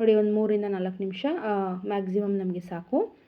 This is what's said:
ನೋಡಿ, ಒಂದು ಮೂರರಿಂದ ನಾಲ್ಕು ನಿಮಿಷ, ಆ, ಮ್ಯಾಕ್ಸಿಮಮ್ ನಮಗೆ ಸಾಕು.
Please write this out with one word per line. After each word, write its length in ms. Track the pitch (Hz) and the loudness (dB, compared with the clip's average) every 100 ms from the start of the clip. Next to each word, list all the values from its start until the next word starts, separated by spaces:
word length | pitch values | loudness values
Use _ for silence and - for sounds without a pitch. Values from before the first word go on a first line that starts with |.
ನೋಡಿ, 140 | 226 | 4
ಒಂದು 200 | 214 208 | 6 6
ಮೂರರಿಂದ 300 | 208 214 208 208 | 2 2 0 0
ನಾಲ್ಕು 280 | 196 185 185 | -2 -4 -4
ನಿಮಿಷ, 260 | 196 185 - 349 | -6 -4 -4 -2
ಆ, 440 | 214 202 190 185 202 | -2 -2 -2 -4 -4
ಮ್ಯಾಕ್ಸಿಮಮ್ 520 | 202 185 190 202 196 | -4 -2 -2 0 0
ನಮಗೆ 220 | 185 180 | -2 -4
ಸಾಕು. 560 | 175 170 175 269 440 - | -6 -10 -2 -2 -2 -6